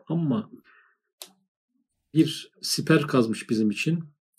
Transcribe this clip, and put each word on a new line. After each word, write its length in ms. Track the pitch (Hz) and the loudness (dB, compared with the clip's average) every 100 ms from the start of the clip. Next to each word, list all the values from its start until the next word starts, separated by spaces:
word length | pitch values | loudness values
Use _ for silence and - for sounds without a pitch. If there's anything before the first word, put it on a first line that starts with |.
| - | -6
ama 440 | 165 156 113 - - - - _ _ _ _ - _ _ _ _ _ _ _ _ | -2 0 -2 -4 -14 -20 -20 _ _ _ _ -20 _ _ _ _ _ _ _ _
bir 380 | 151 151 - - _ | 2 2 -2 -14 _
siper 460 | - - - 160 147 | -6 -4 2 2 4
kazmış 420 | 135 113 104 - | 2 2 -2 -2
bizim 220 | 110 107 | 0 0
için, 320 | 101 156 170 - _ _ | 0 -2 -2 -4 _ _